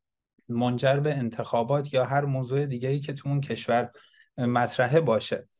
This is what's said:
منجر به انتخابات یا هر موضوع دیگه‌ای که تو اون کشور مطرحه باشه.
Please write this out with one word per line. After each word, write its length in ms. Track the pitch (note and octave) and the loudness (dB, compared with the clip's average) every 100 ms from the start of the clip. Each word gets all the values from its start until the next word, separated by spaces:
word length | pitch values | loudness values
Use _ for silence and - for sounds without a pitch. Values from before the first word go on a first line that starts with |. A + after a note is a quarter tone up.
| _ _ _ _ - | _ _ _ _ -6
منجر 500 | A#2+ B2 B2 C3+ C#3 | -2 0 2 2 2
به 140 | D3+ | 2
انتخابات 800 | C#3 A#2 - A2 A#2 A#2 C#3+ C#3+ | 0 -2 -4 -2 -2 2 0 0
یا 120 | B2+ A#2+ | 0 2
هر 200 | C#3 C#3+ | 0 0
موضوع 400 | C3 B2 C3+ C#3+ | -2 -2 -2 -2
دیگه‌ای 340 | B2 C3 C#3+ | -4 -2 -2
که 140 | C#3 | -4
تو 160 | C#3 C#3 | -6 -2
اون 120 | C#3+ | -2
کشور 480 | C3+ A2+ - A#2 A#2 - - _ _ - | -2 -4 0 0 0 -8 -20 _ _ -2
مطرحه 640 | B2 B2 A#2+ - B2 D#3 | 0 2 2 2 2 4
باشه. 480 | C#3 A2 - G#2+ - | 4 0 0 -6 -8